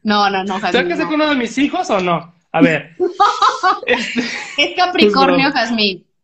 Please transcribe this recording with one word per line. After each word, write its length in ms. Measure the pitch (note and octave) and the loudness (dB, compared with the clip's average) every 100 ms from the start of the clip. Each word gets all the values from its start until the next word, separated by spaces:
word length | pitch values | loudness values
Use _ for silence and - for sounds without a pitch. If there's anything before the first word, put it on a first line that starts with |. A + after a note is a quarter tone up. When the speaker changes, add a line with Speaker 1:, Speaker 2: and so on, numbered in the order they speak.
Speaker 1:
No, 260 | G#3+ G#3 G3+ | 0 2 2
no, 140 | F#3+ | 0
no, 120 | G3 F#3+ | -4 -4
Speaker 2:
¿Se 60 | |
va 80 | G3+ | 0
a 20 | |
Speaker 1:
Jazmín, 180 | A#3+ F4 | 0 0
Speaker 2:
casar 160 | D#4 D#4+ | -2 -2
Speaker 1:
no. 60 | |
Speaker 2:
con 100 | D4+ | 0
uno 80 | D4+ | 0
de 60 | C4+ | 0
mis 220 | A3+ C4 | -2 -2
hijos 320 | C#4+ F4 F4+ | -2 -2 -2
o 100 | G#3 | 0
no? 340 | F3+ E3 - _ _ | 0 -2 -6 _ _
A 100 | E3 | 2
ver. 340 | E3+ D3+ - - | 4 2 -4 -4
Speaker 1:
<laughs> 80 | F4 - G#4 - A4+ C5 F#4 - - | -4 2 0 2 0 2 0 0 -2
Speaker 2:
Este, 360 | B3 - A#3+ A#3 - - - | -2 -2 -6 -6 -8 -8 -2
Speaker 1:
Es 180 | - - | -2 0
Capricornio, 720 | F4+ F4+ G#3 C4+ C4+ C4+ C#4 | 0 4 2 4 4 4 2
Speaker 2:
es 60 | |
broma. 60 | C#4 A3+ | 0 -2
Speaker 1:
Jazmín. 380 | A3+ G#3 F3+ _ _ | 0 0 -2 _ _